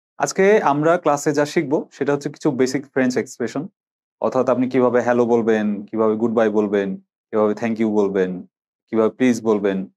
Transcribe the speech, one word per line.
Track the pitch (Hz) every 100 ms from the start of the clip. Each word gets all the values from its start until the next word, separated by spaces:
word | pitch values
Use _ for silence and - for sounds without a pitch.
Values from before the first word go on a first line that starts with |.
| _ -
আজকে | 147 - 196 214
আমরা | 156 143 156 175
ক্লাসে | 156 143 160
যা | 147 143
শিখব | 180 143 156 -
সেটা | - 139
হচ্ছে | 143 143
কিছু | - 156
বেসিক | 123 127 139 -
ফ্রেঞ্চ | 139 127 123
এক্সপ্রেশন, | - - 113 - 185 _ _ _ _ _
অর্থাৎ | 110 131 127
আপনি | 120 127
কিভাবে | 131 123 120
হ্যালো | 117 120 117
বলবেন, | 120 113 110 104 98
কিভাবে | 104 110 110 107
গুড | 120
বাই | 113 110
বলবেন, | 107 104 101 98 95 _ _ _
কিভাবে | 110 107
থ্যাংক | 104 117 110
ইউ | 110
বলবেন, | 104 98 98 90 90 - _ _ _ _
কিভাবে | 110 110
প্লিজ | - 127 110
বলবেন, | 110 104 98 95 95